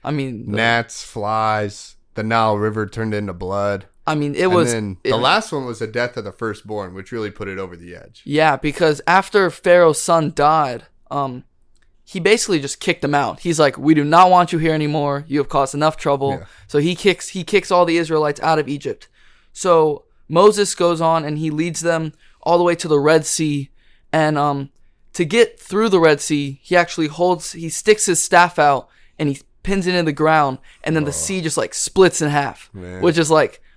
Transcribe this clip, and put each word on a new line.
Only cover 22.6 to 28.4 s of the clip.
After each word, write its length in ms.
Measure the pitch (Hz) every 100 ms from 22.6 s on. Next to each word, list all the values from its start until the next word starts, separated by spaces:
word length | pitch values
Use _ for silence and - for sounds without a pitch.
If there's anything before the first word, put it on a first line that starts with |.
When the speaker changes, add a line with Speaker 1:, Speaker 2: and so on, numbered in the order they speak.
| 175
Speaker 1:
way 100 | 170
to 120 | 165
the 100 | 147
Red 260 | 147 160 147
Sea. 440 | - 156 147 139 _ _ _ _
And, 280 | 160 151 151
um, 320 | 147 139 139 _ _ _ _
to 100 | -
get 360 | 160 233 226 -
through 300 | - 196 226
the 100 | 185
Red 200 | 160 147
Sea, 400 | - 147 139 139
he 120 | - 175
actually 300 | 170 - 151
holds, 460 | 156 - 175 -
he 180 | 165 165
sticks 380 | - - 208 -
his 120 | 165
staff 380 | - 180